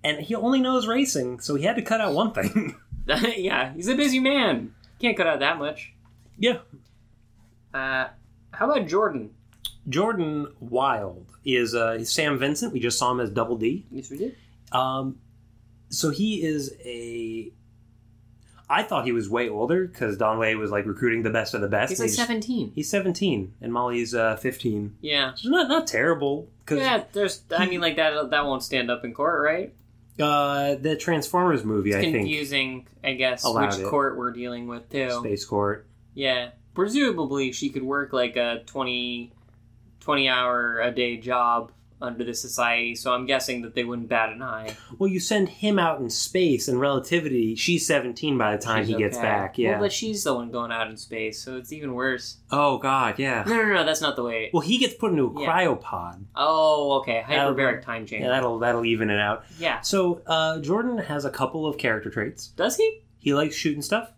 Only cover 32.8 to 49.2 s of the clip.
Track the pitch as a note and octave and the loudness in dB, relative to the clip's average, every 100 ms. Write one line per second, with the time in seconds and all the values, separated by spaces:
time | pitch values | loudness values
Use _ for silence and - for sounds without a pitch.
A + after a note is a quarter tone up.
32.8 | - - C#3 B2+ C3 B2 B2 A2+ G#2 G2 | -14 -8 -6 0 0 0 0 2 2 0
33.8 | F#2+ D3 C3+ B2+ B2 A#2+ B2 A#2+ A#2+ A#2+ | 0 2 0 -2 -6 -6 -8 -8 -8 -12
34.8 | A#2+ C#3 B2+ A#2+ A#2+ G2+ - G2+ G2+ G#2 | -6 -2 -2 -2 -2 -4 -2 0 0 -2
35.8 | - - - - C3+ B2+ B2 - - - | -8 -20 -20 -4 0 0 -4 -12 -12 -2
36.8 | G3+ B3+ C4+ F3 C#3 C#3 C3 B2+ C#3 C3+ | 0 2 2 2 -2 0 -2 -2 -4 -4
37.8 | C3 C#3 C#3 C3+ B2 A#2+ A#2+ A#2 - C#3 | -2 -2 0 0 0 0 -2 -2 -8 -6
38.8 | B2+ B2 B2 A#2+ A#2+ - - - - - | -4 -2 -4 -6 -10 -18 -20 -20 -20 -20
39.8 | - - - C#3+ C3+ B2+ B2 B2 A#2+ A#2 | -20 -12 -2 2 4 2 2 0 0 0
40.8 | A#2+ A#2+ B2 A#2 A#2 B2 A#2+ A#2 A2+ - | 0 0 -2 -2 -2 2 4 2 -2 -16
41.8 | _ - B2+ A#2+ A#2+ A#2 B2 A#2+ A#2+ A#2 | _ -10 -10 -6 -6 -6 -6 -2 0 0
42.8 | A#2 A#2 C3 B2 B2+ C3+ B2+ B2 A#2 B2+ | -2 -4 -2 -2 0 0 0 -6 -4 -4
43.8 | A#2+ A#2+ A2+ A#2+ A2 A2 C3 A2 A2 A2 | -4 -4 -2 0 0 -4 -10 -8 -10 -14
44.8 | - B2+ G3 F#3 F3 G#3+ F#3 - G#3+ G3+ | -16 -2 0 0 0 2 2 0 2 4
45.8 | E3 D3 A#2+ - - F#3 F3 B2 - B2 | 2 0 -4 -4 -2 2 4 4 2 2
46.8 | C#3 C#3 C3 E3+ D3+ B2+ A2+ A2+ - F3 | 2 0 2 0 2 2 0 0 2 2
47.8 | - D3 B2 A#2+ D3+ C3+ G#2+ G#2+ A#2 A2 | 4 2 2 -4 0 2 2 2 0 0
48.8 | G#2 A2 G#2 A#2 | 2 2 0 0